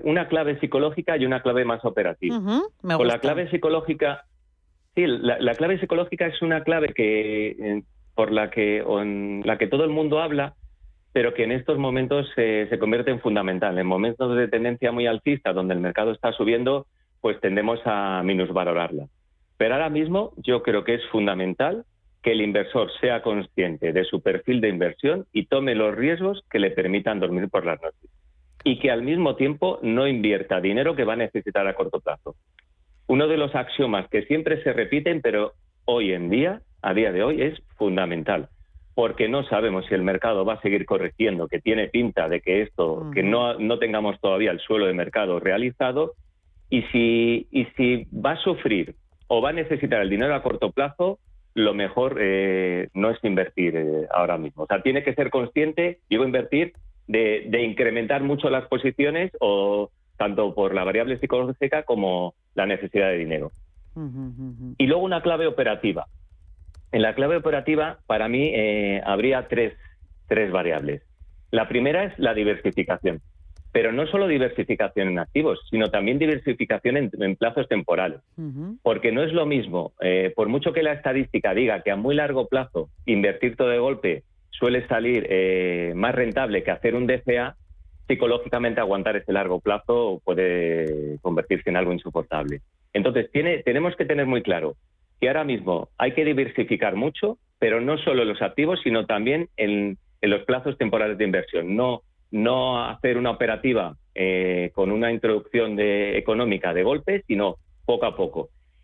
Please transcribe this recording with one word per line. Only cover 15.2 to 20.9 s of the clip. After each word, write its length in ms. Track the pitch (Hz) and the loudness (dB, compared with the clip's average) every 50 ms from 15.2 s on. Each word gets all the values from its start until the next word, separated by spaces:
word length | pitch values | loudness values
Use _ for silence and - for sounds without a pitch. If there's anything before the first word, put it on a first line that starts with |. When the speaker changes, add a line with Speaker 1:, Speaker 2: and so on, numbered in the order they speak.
| - 147 143 135 - 95 90 | 0 0 0 0 0 -2 0
Speaker 1:
donde 180 | 92 92 92 92 | 0 0 0 0
el 80 | 87 | 0
mercado 320 | 90 90 87 - 107 113 110 | 0 0 0 0 0 0 0
está 220 | - - 117 - | 0 -2 -2 -2
subiendo, 520 | - 107 107 117 120 123 127 139 139 139 - _ _ _ _ _ _ - | 0 0 2 2 2 2 0 0 0 -2 -6 _ _ _ _ _ _ -2
pues 180 | 110 104 - | -2 -2 0
tendemos 400 | - 98 95 104 104 113 117 113 - | 0 0 2 2 2 0 0 0 0
a 340 | 120 107 101 101 98 95 92 87 | -2 0 0 0 0 -2 0 0
minusvalorarla. 840 | 95 98 92 92 87 87 92 90 87 85 85 85 82 78 73 71 - - _ _ _ _ _ _ _ _ | 2 2 2 0 0 0 0 0 2 0 0 -2 -2 -4 -8 -8 -10 -16 _ _ _ _ _ _ _ _
Pero 160 | _ 110 113 127 | _ 0 0 2
ahora 160 | 139 160 151 | 0 0 0
mismo 460 | 151 156 156 160 180 196 214 - - | 0 0 0 0 0 -2 -2 -4 -8
yo 260 | - 123 123 123 117 - | -6 -2 0 0 2 2
creo 220 | 123 104 104 - | 2 0 0 0
que 120 | - | 0